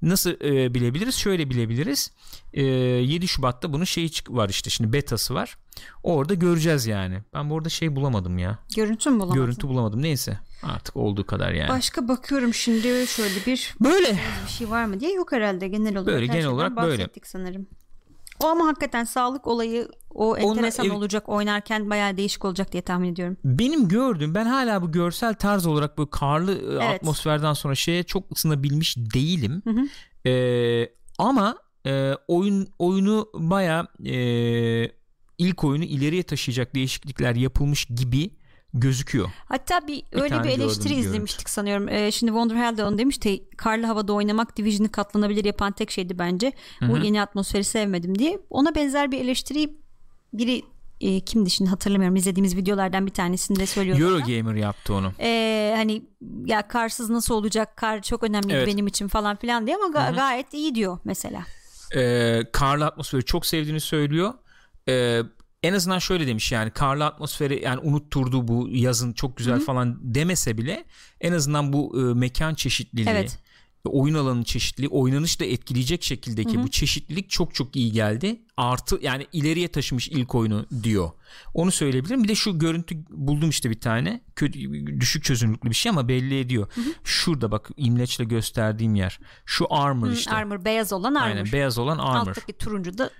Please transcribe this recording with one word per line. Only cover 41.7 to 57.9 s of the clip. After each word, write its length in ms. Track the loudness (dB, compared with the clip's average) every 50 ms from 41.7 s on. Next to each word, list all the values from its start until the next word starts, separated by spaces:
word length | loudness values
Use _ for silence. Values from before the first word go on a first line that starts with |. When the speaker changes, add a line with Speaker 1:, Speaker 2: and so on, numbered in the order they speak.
| 0 0 -2 -2
Speaker 2:
Ee, 220 | 0 0 0 0
şimdi 200 | 0 0 0 2
Wonder 260 | 2 2 0 2 2
Hell 200 | 2 0 0 0
de 80 | 0 0
onu 140 | 0 0 2
demiş 200 | 2 2 2 2
ki, 300 | 2 0 0 0 -4 -10 -12
"Karlı 300 | -4 -2 0 0 2 0
havada 260 | 0 0 0 0 0
oynamak 440 | 2 2 2 2 2 2 0 -2 -2
Division'ı 360 | -2 0 0 2 2 2 2
katlanabilir 520 | 2 -2 -2 0 2 2 2 2 2 2 0
yapan 280 | 0 0 0 -2 -2
tek 180 | -2 -2 -4 -4
şeydi 280 | -2 -4 -4 -4 -4 -2
bence. 340 | 0 0 0 0 0 -2 -2 -4 -12 -20 -6 -2
Speaker 1:
Hı 100 | 2 2
Speaker 2:
Bu 100 | 2 4
Speaker 1:
hı. 60 | 4
Speaker 2:
yeni 180 | 2 2 2
atmosferi 420 | 2 0 -2 -2 -2 0 0 0 0
sevmedim." 540 | 0 0 0 0 0 0 -2 -2 -2 0 2
diye. 200 | 2 0 0 -2 -6 -4
Ona 240 | 0 2 2 2 4
benzer 380 | 2 0 2 2 0 0 0
bir 80 | 0 -2
eleştiriyi 580 | 0 0 -2 -2 -4 -2 -2 -2 -2 -2 -4 -10 -18 -20 -20 -20 -20 -20 -20 -20 _ _
biri, 300 | -4 -2 0 0 0 0 -2 -8 -16 -18 -18 -18 -10 -4
e, 200 | 0 0 0 0
kimdi 300 | 0 0 2 2 2 2
şimdi 200 | 2 2 2 2
hatırlamıyorum. 460 | 2 0 0 2 2 4 4 4 4
İzlediğimiz 400 | 2 2 2 2 2 2 2 2
videolardan 500 | 0 0 0 0 2 0 0 0 0 -2
bir 60 | -2
tanesinde 540 | -2 -2 -2 0 -2 -2 0 0 0 0 0
söylüyordu. 360 | 0 0 0 2 2 4 4
Speaker 1:
Eurogamer 520 | 4 4 4 2 2 0 0 0 0 0 0
yaptı 400 | 0 0 -2 -2 -4 -4 -2 0
onu. 180 | 0 0 -2 -2 -2
Speaker 2:
Ee, 520 | -2 0 2 2 2 2 0 0 0 0 2
hani, 260 | 2 0 0 -2 -4 -6 -12 _ _ -16 -12 -12 -8 -2
"Ya 220 | 0 0 0 0 -2
karsız 420 | -2 -2 0 -2 -2 -4 -2 -2
nasıl 240 | 0 0 0 0 0
olacak? 420 | 0 0 0 0 0 0 -2 -4
Kar 260 | -4 -2 -2